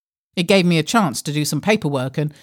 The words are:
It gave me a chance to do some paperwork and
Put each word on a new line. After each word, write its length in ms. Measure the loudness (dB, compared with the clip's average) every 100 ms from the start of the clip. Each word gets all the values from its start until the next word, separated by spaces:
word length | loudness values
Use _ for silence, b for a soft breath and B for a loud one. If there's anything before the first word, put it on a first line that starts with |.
| _ _ _ -2
It 60 |
gave 220 | 2 4 4
me 140 | 2
a 40 |
chance 380 | 2 0 0 -2
to 100 | -4
do 100 | -4
some 160 | -2 -2
paperwork 580 | 0 0 -2 -4 -4 -4
and 160 | -6 b